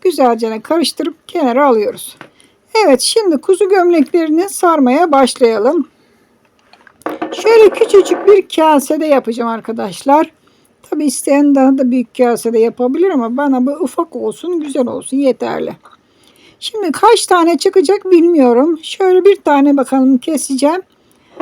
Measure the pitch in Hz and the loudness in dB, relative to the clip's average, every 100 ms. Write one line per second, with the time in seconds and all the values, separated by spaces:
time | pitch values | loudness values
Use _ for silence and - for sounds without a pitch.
0 | 370 294 254 233 226 220 - 320 294 - | -4 0 0 0 -4 -6 -4 -2 -2 -4
1 | 320 - - 359 262 240 285 220 208 - | -8 -10 -10 -4 -2 0 2 0 -2 -6
2 | - - - _ _ _ _ 440 381 254 | -14 -20 -20 _ _ _ _ 0 2 2
3 | - 440 403 294 - 381 381 381 349 339 | 0 -2 0 0 0 0 0 2 2 2
4 | 254 349 320 311 392 - 359 320 247 269 | 0 0 0 -2 -2 -2 0 2 2 2
5 | 349 269 254 - 233 220 226 330 - _ | 2 2 2 2 0 2 0 -2 -4 _
6 | _ _ _ _ _ _ _ _ _ _ | _ _ _ _ _ _ _ _ _ _
7 | - - 320 - 427 453 427 - 440 403 | -12 -10 -10 -4 2 6 6 4 2 4
8 | - - 392 403 - - 311 302 - 302 | 2 2 4 4 2 0 2 2 0 -2
9 | 311 269 233 226 233 226 214 226 214 175 | 0 0 0 -6 -6 -6 -8 -8 -10 -6
10 | 277 294 330 _ _ _ _ _ _ 302 | 0 0 0 _ _ _ _ _ _ -4
11 | 302 - - 277 294 277 262 269 254 254 | -4 -4 -2 2 2 2 2 2 0 -2
12 | 233 - 240 233 233 226 233 226 247 285 | -4 -2 0 0 -2 0 0 0 -4 0
13 | 381 302 226 247 285 254 254 294 311 - | -2 0 -4 -2 -2 0 -2 -4 -6 -6
14 | 339 240 220 214 339 349 302 285 240 214 | -8 -6 -8 -8 -6 -6 -6 -4 -4 -6
15 | - 269 277 233 240 156 160 - - _ | -8 -4 -2 -2 -6 -6 -8 -12 -20 _
16 | _ _ _ _ _ _ - 440 370 - | _ _ _ _ _ _ -12 -6 -6 0
17 | 427 453 - 359 330 339 392 381 285 403 | 2 2 2 0 2 0 0 0 0 -2
18 | 381 349 339 330 247 233 302 320 - - | 2 2 4 4 4 2 0 -2 -8 -2
19 | 381 370 370 392 - 285 285 285 247 269 | 0 4 4 2 2 2 2 2 0 0
20 | 262 254 - 294 - 262 285 359 - _ | 2 2 0 -6 -4 -2 -2 -2 -8 _
21 | _ _ _ - | _ _ _ -14